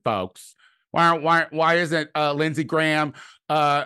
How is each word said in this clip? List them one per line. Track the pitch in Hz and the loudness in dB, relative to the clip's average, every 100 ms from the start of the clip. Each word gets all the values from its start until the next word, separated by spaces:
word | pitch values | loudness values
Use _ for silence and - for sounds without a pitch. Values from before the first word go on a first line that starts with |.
folks? | 123 101 92 - - _ _ _ _ | -4 -4 -4 -10 -20 _ _ _ _
Why | - 170 | 0 2
aren't, | 165 | 2
why, | 160 165 160 | 2 0 0
why | 156 160 170 | 0 2 2
isn't, | 165 160 151 156 | 0 -2 -4 -2
uh, | 147 | -2
Lindsey | 143 160 156 | 0 -2 -2
Graham, | 147 160 156 156 151 - - - - | -2 0 0 0 -2 -6 -20 -14 -4
uh, | 151 147 143 | 0 2 0